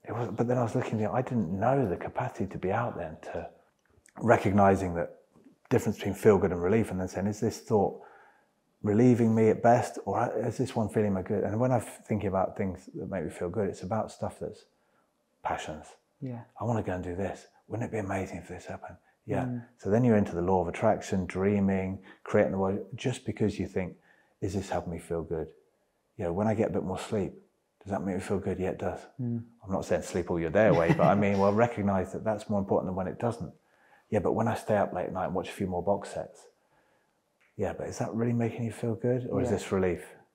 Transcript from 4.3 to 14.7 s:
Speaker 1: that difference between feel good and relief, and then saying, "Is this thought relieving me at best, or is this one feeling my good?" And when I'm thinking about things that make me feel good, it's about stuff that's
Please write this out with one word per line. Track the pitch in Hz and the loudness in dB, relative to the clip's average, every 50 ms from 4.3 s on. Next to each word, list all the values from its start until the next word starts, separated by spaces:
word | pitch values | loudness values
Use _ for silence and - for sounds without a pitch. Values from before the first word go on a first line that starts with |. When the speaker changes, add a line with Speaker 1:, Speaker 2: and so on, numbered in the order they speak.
| 117 113 - 107 92 101 101 98 98 92 98 92 85 | 6 6 6 2 6 6 8 8 6 4 2 -2 -2
Speaker 1:
that | 85 80 - - - _ _ _ - _ - _ _ _ _ | -4 -4 -6 -8 -20 _ _ _ -20 _ -20 _ _ _ _
difference | - 113 - 113 104 | 0 2 2 0 -4
between | - - 101 92 | -2 -4 -6 -6
feel | - - 117 104 | 4 6 6 8
good | 92 95 92 | 8 6 2
and | 82 87 | 0 0
relief, | 87 90 104 113 107 - | 0 2 2 2 2 0
and | 92 92 | -2 -4
then | 92 | -4
saying, | 92 - - 95 | -4 -4 -2 -2
"Is | 104 104 - | -2 -2 0
this | - 110 - - | -2 -2 -2 -4
thought | - - 113 104 95 78 - - - - - - - _ _ _ _ _ _ _ _ _ _ _ - | -4 0 2 4 4 2 0 -6 -18 -20 -20 -20 -20 _ _ _ _ _ _ _ _ _ _ _ -2
relieving | 107 101 107 123 127 123 110 117 113 110 | 2 4 6 8 8 8 6 6 4 6
me | 113 110 110 | 6 6 6
at | - - - | 4 6 6
best, | 117 120 123 - - - - - | 6 6 6 4 -2 -6 -8 -6
or | 98 98 104 117 123 - | -2 0 0 0 0 -2
is | 113 113 123 117 | -2 -2 -4 -2
this | - 131 - - | -2 -4 -2 0
one | 123 110 104 | -2 -2 0
feeling | - 117 107 104 98 | 0 2 2 2 0
my | 95 | -2
good?" | 90 - 107 98 - | -2 -2 -2 0 0
And | 95 101 113 | 0 0 0
when | 127 127 | 2 2
I'm | 131 117 | 2 2
thinking | - - - - - - 113 104 95 | 0 -2 -14 -18 -6 -4 -4 -2 -2
about | 101 90 95 - - - | 0 0 0 0 0 -2
things | - 104 95 90 - - - - | -4 -4 -4 -4 -8 -14 -14 -12
that | 156 - - | -10 -8 -6
make | 95 92 78 | -6 -6 -6
me | - | -6
feel | - - 92 87 | -6 -6 -6 -4
good, | 87 113 101 92 | -2 -2 -2 -2
it's | - - - | -4 -6 -6
about | 92 113 107 107 107 | -4 -2 -2 -4 -4
stuff | - - - 95 - - | -6 -8 -8 -8 -8 -8
that's | - - - - - _ | -10 -10 -10 -12 -20 _